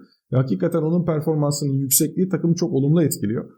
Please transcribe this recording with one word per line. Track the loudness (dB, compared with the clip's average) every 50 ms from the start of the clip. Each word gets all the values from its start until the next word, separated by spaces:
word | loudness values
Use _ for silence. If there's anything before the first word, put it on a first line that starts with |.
| -12 -18 _ _ _ _
Ve | 0
hakikaten | 0 0 0 0 -2 0 0 0 0
onun | 0 0 0 0 0
performansının | 0 -2 -2 -2 -2 0 0 0 0 0 -2 -2 -2
yüksekliği | -2 -2 0 0 0 0 0 0 0 -2 -2 -2
takımı | -2 0 0 0 0
çok | 0 0 0
olumlu | 0 2 2 4 4 4
etkiliyor. | 2 2 0 -2 -4 -4 -4 -4 -6 -10 -14